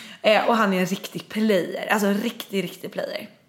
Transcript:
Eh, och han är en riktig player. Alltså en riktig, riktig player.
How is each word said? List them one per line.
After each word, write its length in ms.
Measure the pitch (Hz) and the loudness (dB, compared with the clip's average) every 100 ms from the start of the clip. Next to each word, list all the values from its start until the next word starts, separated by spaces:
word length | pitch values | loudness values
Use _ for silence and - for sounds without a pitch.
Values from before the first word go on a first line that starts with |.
| - - | -14 0
Eh, 280 | 208 214 - | 4 4 4
och 60 | 233 | 4
han 160 | 208 | 4
är 60 | 185 | 2
en 60 | 180 | 0
riktig 440 | 190 - 175 - | -2 -6 -12 -8
player. 580 | 220 220 190 165 185 - | 0 2 2 0 -4 -2
Alltså 160 | 208 202 | 0 2
en 100 | 202 | 0
riktig, 460 | 233 - - 196 | -2 -8 -6 -4
riktig 280 | 180 - - | -4 -8 -10
player. 380 | 185 - - 214 - | -8 -6 -8 -12 -20